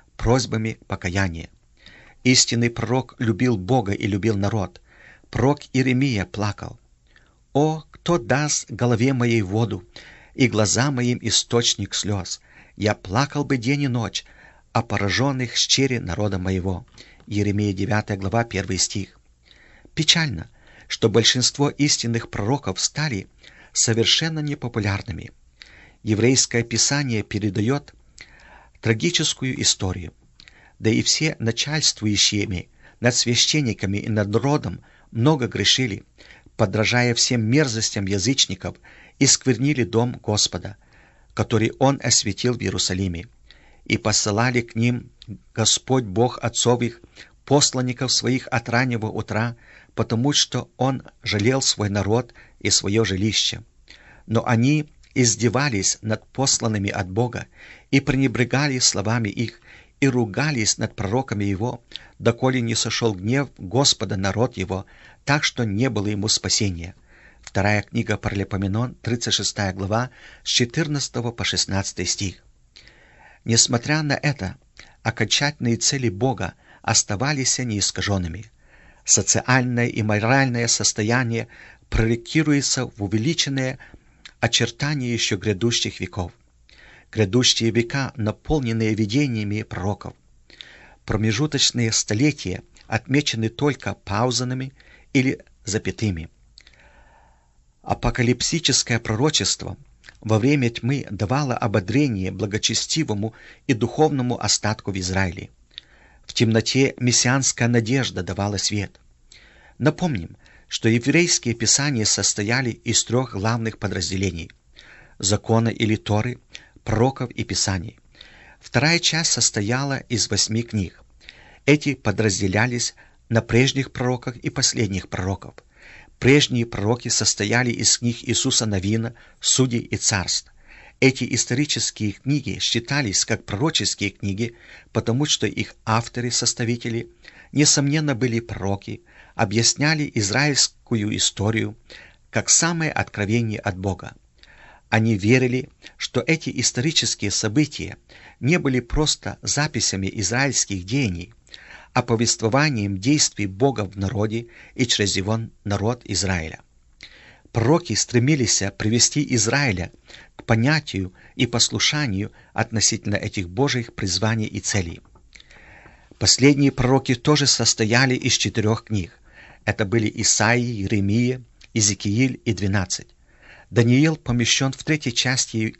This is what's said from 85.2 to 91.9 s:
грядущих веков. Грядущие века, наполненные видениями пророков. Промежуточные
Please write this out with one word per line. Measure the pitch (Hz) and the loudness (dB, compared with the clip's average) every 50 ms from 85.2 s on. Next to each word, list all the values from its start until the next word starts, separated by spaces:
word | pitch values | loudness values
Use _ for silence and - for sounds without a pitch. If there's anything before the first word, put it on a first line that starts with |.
| - - 113 92 | 0 -2 -2 -2
грядущих | 90 110 104 90 110 120 117 - - 110 - - | 0 -2 0 2 0 0 0 0 -2 -4 -4 -6
веков. | 95 90 - 101 87 87 - _ _ _ _ _ _ _ - - - - - - - _ | -8 -6 -6 -6 -6 -6 -10 _ _ _ _ _ _ _ -20 -20 -20 -20 -20 -20 -20 _
Грядущие | - 104 107 95 98 123 - - - - 113 113 | 0 2 2 4 4 4 4 4 2 2 2 2
века, | 101 117 117 117 - 139 131 - - | 2 2 0 0 -2 -4 -4 -4 -4
наполненные | - 107 107 107 - - - 151 156 131 117 113 113 113 110 107 | -2 -2 -2 -2 -4 -2 -2 0 0 0 0 0 0 0 0 2
видениями | 101 110 98 107 139 147 139 120 110 104 101 101 107 | 0 0 0 2 0 0 2 0 -2 -2 -2 -4 -4
пророков. | 110 - 107 92 87 101 101 - - - - - _ _ _ _ _ - - - - - - - - - - _ _ | -6 -8 -8 -4 -4 -4 -4 -4 -8 -14 -16 -18 _ _ _ _ _ -20 -20 -20 -20 -20 -20 -20 -20 -20 -20 _ _
Промежуточные | - - 101 107 110 107 110 151 151 - 135 - - - 123 117 113 | -4 -2 0 0 0 2 0 0 0 0 0 0 0 0 0 0 0